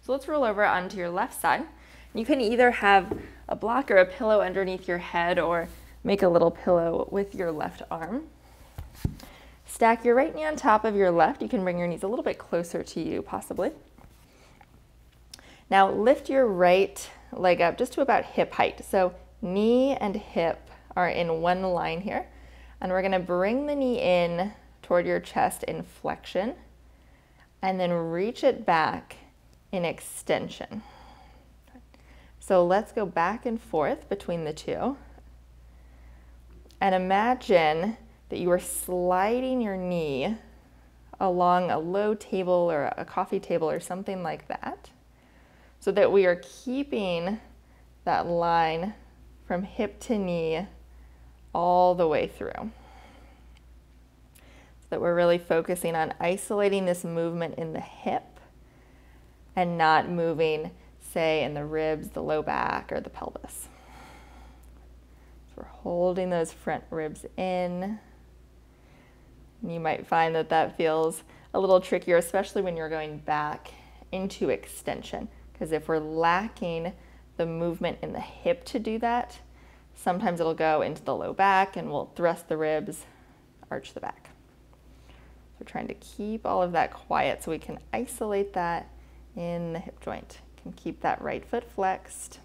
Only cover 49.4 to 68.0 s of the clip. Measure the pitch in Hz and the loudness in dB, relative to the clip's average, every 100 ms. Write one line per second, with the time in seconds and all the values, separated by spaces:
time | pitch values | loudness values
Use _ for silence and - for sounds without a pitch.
49.4 | - 175 190 - 208 - - 220 190 175 | -6 -4 -4 -4 -6 -6 -4 -2 0 -2
50.4 | 160 160 202 - - - - - - - | -2 -2 -4 -12 -20 -20 -20 -20 -20 -20
51.4 | - 170 175 180 180 180 165 139 - - | -8 -2 4 6 6 6 2 2 0 -4
52.4 | - - 220 - - - - - - - | -8 -8 -10 -12 -20 -20 -20 -20 -20 -20
53.4 | - - - - _ - - _ - - | -20 -20 -20 -20 _ -20 -20 _ -20 -20
54.4 | - - - - - 190 175 175 175 175 | -20 -20 -20 -20 -8 -4 0 2 4 2
55.4 | 175 175 165 180 - 165 160 - 170 190 | 2 0 0 -2 -2 -2 -2 -2 -2 -2
56.4 | - 208 202 196 185 180 175 165 165 170 | -2 0 2 2 0 -2 -2 -2 -2 -2
57.4 | 165 - 165 156 - - - - - - | -6 -6 -8 -8 -12 -10 -4 -4 -6 -20
58.4 | - - - - - - - - - - | -20 -20 -20 -20 -20 -20 -20 -20 -20 -20
59.4 | - - 175 170 160 156 - 175 165 156 | -8 -2 -2 2 4 4 2 -2 -2 2
60.4 | 160 156 165 - - - - 175 165 156 | 0 0 -6 -12 -20 -20 -8 -2 0 0
61.4 | 135 147 147 156 156 156 147 - 156 151 | -2 -4 -6 -2 -2 -2 -6 -8 -2 -2
62.4 | 151 69 - - - - - - - - | -2 -2 -2 -4 -4 -8 -8 -12 -12 -12
63.4 | - - - - - - - - - - | -16 -16 -16 -20 -20 -20 -20 -20 -20 -20
64.4 | - - - - - - - - - - | -20 -20 -20 -20 -20 -20 -20 -20 -20 -20
65.4 | - - - - - 175 180 180 180 175 | -20 -18 -18 -12 -6 0 0 0 -2 -2
66.4 | 165 - - 151 - 165 156 - - - | -4 -6 -6 -6 -6 -8 -8 -10 -14 -6
67.4 | 185 180 180 175 190 214 | -4 -2 -2 -4 -6 -8